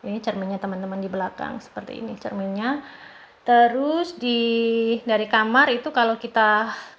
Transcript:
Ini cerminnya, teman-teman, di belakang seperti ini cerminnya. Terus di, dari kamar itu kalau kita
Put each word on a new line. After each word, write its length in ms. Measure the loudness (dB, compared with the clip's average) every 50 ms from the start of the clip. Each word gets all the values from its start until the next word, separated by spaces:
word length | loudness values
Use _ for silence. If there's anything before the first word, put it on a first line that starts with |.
| -8
Ini 140 | -6 -8 -4
cerminnya, 400 | -4 -4 -4 -4 -4 -6 -6 -6
teman-teman, 400 | -6 -6 -6 -6 -8 -8 -6 -6
di 80 | -8 -6
belakang 480 | -4 -4 -4 -6 -6 -8 -8 -8 -8
seperti 480 | -10 -14 -14 _ -14 -12 -12 -12 -10 -10
ini 80 | -10 -12 -10
cerminnya. 640 | -10 -8 -6 -6 -6 -6 -4 -4 -4 -4 -4 -6 -8 -14 -20 -20 -20 -20 -20 -20 -20 -20 _ _ _
Terus 720 | 4 6 6 6 6 4 0 -2 0 0 -2 -2 -4 -8
di, 840 | -6 -2 0 0 2 2 2 2 2 2 2 2 0 2 0 0 -2 0
dari 240 | 0 0 0 2
kamar 460 | 2 2 2 2 4 4 4 4 4 2
itu 180 | -2 -4 -2
kalau 240 | 0 2 2 2 0
kita 560 | -2 -6 -2 2 4 4 6 4 2 0 -2 -6 -12 -14 -18 -16